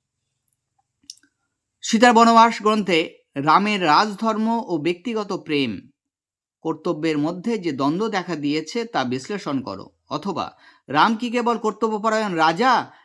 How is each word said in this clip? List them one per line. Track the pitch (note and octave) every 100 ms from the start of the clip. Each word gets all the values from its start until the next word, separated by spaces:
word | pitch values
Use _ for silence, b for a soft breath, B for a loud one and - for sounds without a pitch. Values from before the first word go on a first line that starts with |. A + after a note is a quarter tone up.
| _ _ _ _ _ _ _ _ _ _ - - _ _ _ _ _ _
"সীতার | - A3 B3
বনবাস | A3+ A#3 A3+ A#3 A3+
গ্রন্থে | G#3 G#3+ F#3+ E3 E3+ - _
রামের | C#3 D3 E3 G#3 G3+
রাজধর্ম | E3+ D3+ G#3+ G3 A3+ G#3+ A3 A#3 -
ও | E3+
ব্যক্তিগত | D#3 F3+ B3 A3 G3
প্রেম | F3 D3+ D3 B2+ F#2 - _ _ _ _ _ _ _
কর্তব্যের | D#3+ D#3+ F3+ D#3 D#3+ D3+
মধ্যে | D3+ F3+ A3 A3+
যে | D#3+
দ্বন্দ্ব | C3+ C#3 E3+ A3
দেখা | G3 F3+ D#3
দিয়েছে | C#3+ D3+ D#3 A#3
তা | A#3 -
বিশ্লেষণ | B2 B2+ - G3+ E3 C3+
করো", | A2 F#2+ - _ -
অথবা | D3 G3+ D3+ E2+ b b b -
"রাম | C#3+ F#3+ A3
কি | A#3+
কেবল | A#3+ A#3 A3+
কর্তব্যপরায়ণ | A3 G#3+ A3+ G#3+ A3 A3 G#3
রাজা | E3 E3+ E3 C4 A3 B2 b